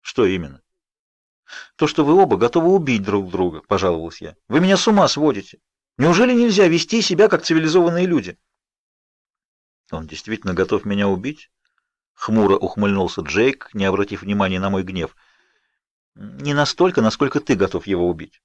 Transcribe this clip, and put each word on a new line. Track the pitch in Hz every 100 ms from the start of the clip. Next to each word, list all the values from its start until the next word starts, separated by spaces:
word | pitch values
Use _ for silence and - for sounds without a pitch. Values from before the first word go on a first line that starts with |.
«Что | - -
именно?» | 104 95 76 67 _ _ _ _ _ _ _ _ _ - -
«То, | _ 151
что | -
вы | 147
оба | 175 180 101
готовы | 117 170 165
убить | 190 147 113
друг | 98 101 95
друга», | 90 90 78
пожаловалась | _ 98 92 82 82 -
я. | 80 - _
«Вы | 127
меня | 185 190
с | -
ума | 208 151
сводите. | - 151 107 92 - _ _ _ -
Неужели | 147 175 247
нельзя | 240 240 196 185
вести | 165 - 226
себя | 202 175 208
как | 170
цивилизованные | - 160 160 175 170 170 180
люди?» | 160 92 - _ _ _ _ _ _ _ _ _ _ _ _ _ _ _
«Он | 80 78
действительно | 76 - 110 95
готов | 90 92 101
меня | 104 101 101
убить?» | 95 120 151 - _ _ _ _ _ _
Хмуро | _ - 110 101 98
ухмыльнулся | 90 - 101 98 90 -
Джейк, | 78 98 123 139 -
не | 104
обратив | 98 95 101 -
внимания | 98 101 95 92
на | 98
мой | 98
гнев. | 92 92 80 _ _ _ _ _ _ _ _ _ _
«Не | _ 104 131 143
настолько, | 143 143 - 180 180
насколько | 113 - 139 143
ты | - 110
готов | 95 90 98
его | 92 87
убить». | 82 80 _